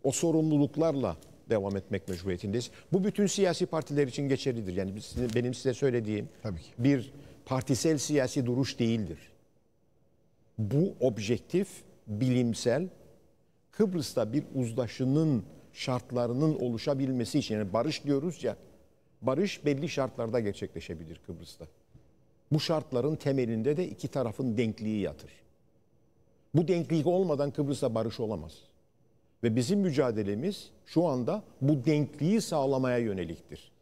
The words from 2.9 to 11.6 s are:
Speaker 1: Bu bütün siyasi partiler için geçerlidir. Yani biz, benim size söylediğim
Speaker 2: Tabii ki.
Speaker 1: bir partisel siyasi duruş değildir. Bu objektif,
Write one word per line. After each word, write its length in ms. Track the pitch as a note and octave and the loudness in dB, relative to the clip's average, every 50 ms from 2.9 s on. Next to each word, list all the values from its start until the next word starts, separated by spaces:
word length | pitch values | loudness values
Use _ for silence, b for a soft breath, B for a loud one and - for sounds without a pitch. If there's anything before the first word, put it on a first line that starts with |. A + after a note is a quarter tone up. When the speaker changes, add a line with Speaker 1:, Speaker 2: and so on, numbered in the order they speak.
Speaker 1:
Bu 120 | D#3+ G3 F#3 | 0 2 2
bütün 220 | G#3 - - G#3 | 0 2 2 2
siyasi 400 | F#3 - G3+ G3 F3+ - - F3+ | 2 4 2 2 2 4 0 -2
partiler 400 | - - D#3+ D3+ - C#3+ C#3+ C#3+ | -2 -2 -4 -4 0 0 0 0
için 220 | B2+ - - C#3+ C3+ | 0 0 -4 0 0
geçerlidir. 480 | C3+ B2+ - C#3 A#2+ A#2 G#2+ F#2 F2+ | 0 0 0 -2 -2 -2 -4 -2 -2
Yani 200 | F#2+ F#2 G2 F#2+ | -2 -2 -2 -6
biz, 200 | G#2+ - - - A#2+ B2 A#2 A2 | -8 -12 -8 -4 -2 -2 0 0
benim 200 | A#2+ A#2+ B2 B2 | 0 0 0 -4
size 200 | - - C3+ A#2+ | -2 -2 -2 -2
söylediğim 540 | - C#3+ C3+ A#2+ A#2+ A2 G#2+ G#2+ G2+ - - - - | 2 0 2 2 0 0 0 -2 -2 -4 -6 -14 -10
Speaker 2:
Tabii 180 | - G#2+ F#2 D#2+ | -8 -8 -8 -8
ki. 100 | - - - - | -10 -14 -6 2
Speaker 1:
bir 340 | A#2 C#3 C#3+ C3 G#2+ - B B B B B B B | 4 4 4 4 0 -6 B B B B B B B
partisel 540 | - C3 C3 - - C3+ A2+ - E3 D#3+ C#3 | -2 -2 -2 2 0 0 2 4 2 2 2
siyasi 480 | - - D3+ C#3+ B2+ B2 - D3 B2+ | 0 2 2 2 2 2 0 -2 0
duruş 320 | A#2+ B2 B2+ C3+ - - - | 0 0 0 0 -2 0 0
değildir. 400 | A#2+ A2+ A#2 A2+ G#2 D#2+ D#2+ - - - - _ _ _ _ _ _ _ _ _ _ _ _ _ _ _ _ _ _ _ _ _ _ _ _ - | 2 2 2 0 -2 -4 -8 -12 -14 -20 -20 _ _ _ _ _ _ _ _ _ _ _ _ _ _ _ _ _ _ _ _ _ _ _ _ -6
Bu 360 | A2 G2 A#2 C#3+ F3 G3+ - - | -2 0 2 2 2 2 0 2
objektif, 680 | A#2+ C3 G#2+ A2 G#2 G#2 A#2 - - - - F3+ | 0 0 2 0 0 0 -2 -2 -2 -2 0 0